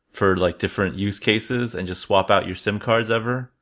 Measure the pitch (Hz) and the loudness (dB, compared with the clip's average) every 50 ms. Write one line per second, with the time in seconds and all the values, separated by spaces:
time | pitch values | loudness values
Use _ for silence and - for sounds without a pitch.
0 | _ _ - - 101 98 92 90 92 87 87 - - 92 - - 101 90 - 92 | _ _ -4 0 2 2 4 4 2 0 0 0 -4 -4 -2 -2 -2 -2 -2 -2
1 | 98 101 98 - - 110 107 110 - - 127 120 123 117 - 87 92 90 92 - | -4 -4 -4 -2 2 2 2 2 0 -2 -4 -2 -2 -4 -4 -6 -6 -6 -6 -6
2 | - - 101 95 95 - 104 98 - - 92 - - 107 101 104 - 123 113 117 | -2 2 2 4 4 4 4 2 2 -2 -6 -4 -2 -2 -2 -2 0 0 2 2
3 | 113 107 113 113 110 120 123 131 127 - _ _ | 2 0 0 -2 0 -2 -4 -4 -6 -10 _ _